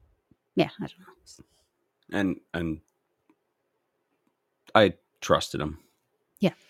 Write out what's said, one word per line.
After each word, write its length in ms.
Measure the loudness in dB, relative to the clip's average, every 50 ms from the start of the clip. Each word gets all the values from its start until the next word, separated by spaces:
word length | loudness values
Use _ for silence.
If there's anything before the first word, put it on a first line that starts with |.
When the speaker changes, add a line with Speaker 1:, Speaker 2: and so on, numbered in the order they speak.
| _ _ _ _ _ _ -20 _ _ _ _
Speaker 1:
yeah, 140 | -2 -2 -2 -2 -10
I 60 | -12
don't 120 | -12 -12 _
know. 1200 | -20 -20 -20 _ _ -20 -20 -20 -20 _ _ _ _ _ _ _ _ _ _ _ _ _ -4 -2
Speaker 2:
And, 220 | -2 -2 -4 -6 -10 _ -8
and 280 | -6 -4 -4 -6 -8 -12 _ _ _ _ _ _ _ _ _ _ _ _ _ _ _ _ _ _ _ _ _ _ _ _ _ _ _ _ _ _ _ _ _ _ _ _ 2 4
I 200 | 6 6 6 2 -2 _ _ _ _
trusted 400 | 0 2 2 2 2 -2 -6 -6
him. 180 | -6 -6 -8 -10 -16 _ _ _ _ _ _ _ _ _ _ _
Speaker 1:
Yeah. 140 | -2 -2 -2 -4 _ _